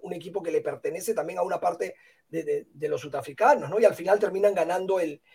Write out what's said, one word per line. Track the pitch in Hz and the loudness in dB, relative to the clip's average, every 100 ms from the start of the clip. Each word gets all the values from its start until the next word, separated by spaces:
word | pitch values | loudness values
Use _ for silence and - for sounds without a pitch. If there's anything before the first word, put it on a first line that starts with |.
un | 180 | -10
equipo | 175 175 170 | -10 -8 -8
que | 165 | -2
le | 156 | -2
pertenece | 147 139 - 165 185 | -2 -4 -6 -4 -4
también | 208 156 180 | -4 -4 -4
a | |
una | 170 190 | -2 -2
parte | 175 170 185 - _ _ _ | -2 -2 -6 -8 _ _ _
de, | 160 | -6
de, | 151 147 - | -4 -4 -6
de | 139 151 | -8 -4
los | 147 | -4
sudafricanos", | 147 139 - 139 233 269 139 | -4 -8 -8 2 6 6 2
¿no? | 196 | 4
Y | 208 | 4
al | |
final | - 170 208 | 4 2 2
terminan | 196 190 202 | 2 2 2
ganando | 196 160 185 185 190 | 4 0 0 0 0
el, | 165 143 _ | -2 -6 _